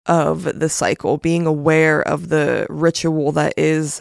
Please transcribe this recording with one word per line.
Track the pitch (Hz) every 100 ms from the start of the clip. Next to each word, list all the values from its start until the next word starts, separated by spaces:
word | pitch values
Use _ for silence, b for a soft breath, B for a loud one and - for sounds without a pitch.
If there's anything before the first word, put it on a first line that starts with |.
| -
of | 170 151 160 175 -
the | 160
cycle, | - - - - 156
being | 165 170 165
aware | 151 147 160 156 151
of | - 151 170
the | 156 143 110 104
ritual | 139 170 - 165 156 143
that | 151 147 -
is | 156 156 151 -